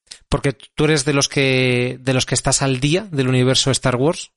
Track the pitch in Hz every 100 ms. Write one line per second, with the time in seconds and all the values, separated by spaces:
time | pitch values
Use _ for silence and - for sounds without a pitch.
0 | _ - _ 139 139 - - - 151 156
1 | 151 139 139 - 135 131 127 123 123 127
2 | 131 127 - 143 - 127 139 131 147 170
3 | 214 147 127 127 127 131 - 123 131 120
4 | 143 180 -